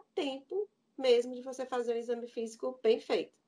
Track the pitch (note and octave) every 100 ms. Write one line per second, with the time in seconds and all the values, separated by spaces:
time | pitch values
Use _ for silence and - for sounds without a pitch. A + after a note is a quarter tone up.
0 | - - C#4+ C4+ - F#4 G#4 _ _ -
1 | C4 A#3+ B3 B3 C4 B3+ B3+ B3+ A#3 A#3
2 | A#3 A#3 A#3+ - A3+ - B3+ B3+ A3 A#3+
3 | - B3 - _